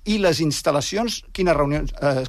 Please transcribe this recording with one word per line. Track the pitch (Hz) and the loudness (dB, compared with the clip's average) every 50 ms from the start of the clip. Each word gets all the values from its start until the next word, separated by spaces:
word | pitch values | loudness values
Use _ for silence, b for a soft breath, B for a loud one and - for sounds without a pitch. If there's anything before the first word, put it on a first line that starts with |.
| - | -4
i | 214 208 214 | -2 0 2
les | 196 175 156 117 | 2 2 2 2
instal·lacions, | 160 151 139 - - 165 143 143 - - 180 202 233 233 220 - - - - | 0 0 0 0 0 0 0 0 -2 -2 -2 -2 -2 -2 -4 -8 -10 -10 -4
quines | - 185 175 160 | -2 0 2 2
reunions, | 147 147 143 147 151 143 - - - | 2 2 0 0 -2 -4 -6 -6 -2
eh, | - 143 135 131 131 | 0 0 0 0 -2